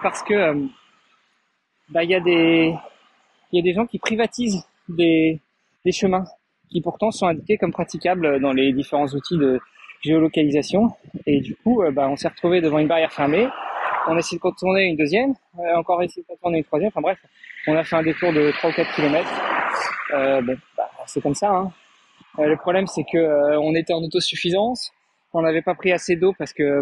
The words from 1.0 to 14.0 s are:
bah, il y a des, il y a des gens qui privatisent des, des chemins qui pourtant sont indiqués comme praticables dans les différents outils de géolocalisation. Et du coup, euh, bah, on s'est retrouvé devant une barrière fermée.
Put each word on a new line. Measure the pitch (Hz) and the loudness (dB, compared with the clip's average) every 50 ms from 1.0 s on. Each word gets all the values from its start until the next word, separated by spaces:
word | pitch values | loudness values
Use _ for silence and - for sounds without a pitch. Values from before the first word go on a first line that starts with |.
| _ _ _ _ _ _ _ _ _ _ _ _ _ _ _ _ _ - | _ _ _ _ _ _ _ _ _ _ _ _ _ _ _ _ _ -4
bah, | 151 165 170 | -2 -2 0
il | 170 | 2
y | 185 | 0
a | 185 | 2
des, | 170 180 175 165 165 165 165 165 165 160 165 156 - - - _ _ _ _ _ _ _ _ _ _ - - | 2 2 4 4 4 4 4 4 2 2 0 -4 -10 -16 -20 _ _ _ _ _ _ _ _ _ _ -4 -2
il | |
y | 175 | 0
a | 170 | 0
des | 180 170 | 0 0
gens | 202 233 | 0 -2
qui | 240 - 180 | -4 -4 -6
privatisent | - - 220 214 233 208 - - 247 226 196 175 - _ _ _ _ - | -6 -4 -2 -2 -2 -2 -2 -4 -4 -4 -4 -4 -6 _ _ _ _ -8
des, | 170 165 175 165 165 160 160 160 160 156 _ _ _ _ _ _ _ _ - | -2 0 2 4 4 4 4 2 0 -2 _ _ _ _ _ _ _ _ -4
des | 180 175 | -2 -2
chemins | - 214 190 185 185 190 - - _ _ _ _ _ _ _ | 0 0 0 0 0 -2 -4 -12 _ _ _ _ _ _ _
qui | - 170 | -6 -6
pourtant | 160 170 - - 208 220 | -4 -4 -4 -2 -2 -2
sont | - - 196 175 | -2 0 0 0
indiqués | 160 147 - - 214 - | 0 0 -2 -2 -2 0
comme | 196 170 | 0 -2
praticables | - - 170 - - 156 - 175 185 180 165 147 139 139 | -2 -4 -6 -6 -6 -4 -2 0 0 2 2 2 2 2
dans | 135 139 | 2 0
les | 131 131 135 139 127 | 2 2 2 2 2
différents | 135 143 - - 143 147 135 | 0 -2 -2 -2 -2 -2 -2
outils | 139 143 - - 180 160 | -4 -6 -6 -2 0 2
de | 143 131 127 123 - _ _ _ - - - _ | 2 2 2 0 -2 _ _ _ -20 -20 -18 _
géolocalisation. | - 143 156 160 160 156 - 165 156 147 143 147 139 - 175 196 233 226 - - - 147 - - - | -2 2 2 4 4 2 2 2 2 2 2 0 0 0 2 2 2 2 0 -4 -18 -16 -14 -8 -2
Et | 151 147 - | 0 0 0
du | - - 147 | 0 -2 -8
coup, | - - 220 247 226 | -4 0 0 2 2
euh, | 185 156 | 2 2
bah, | 135 143 139 135 | 2 2 0 0
on | 139 - | 0 -2
s'est | - 160 | -4 -6
retrouvé | - - - 170 180 180 | -4 -2 0 2 2 2
devant | 165 156 147 151 | 2 2 2 2
une | 156 151 | 2 2
barrière | 165 165 160 - - | 2 2 0 0 0
fermée. | - 143 143 151 185 240 262 - - - - - - - - - - | 0 0 2 2 2 2 0 -2 -6 -10 -10 -8 -6 -6 -4 -4 -4